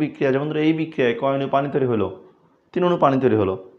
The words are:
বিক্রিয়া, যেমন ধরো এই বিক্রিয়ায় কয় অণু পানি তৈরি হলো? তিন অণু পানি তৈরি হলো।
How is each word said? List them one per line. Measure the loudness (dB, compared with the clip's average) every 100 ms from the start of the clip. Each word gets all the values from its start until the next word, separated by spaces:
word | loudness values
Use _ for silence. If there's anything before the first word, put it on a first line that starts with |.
বিক্রিয়া, | -4 -2 0
যেমন | 0 -2
ধরো | 0
এই | 0
বিক্রিয়ায় | 0 -2 -2 0 0
কয় | -2
অণু | -2 0
পানি | 0 0
তৈরি | -2 0
হলো? | 0 -2 -6 -18 _ _ _ _
তিন | -2
অণু | 0 2
পানি | 2 2
তৈরি | 2 2
হলো। | 0 -2 -10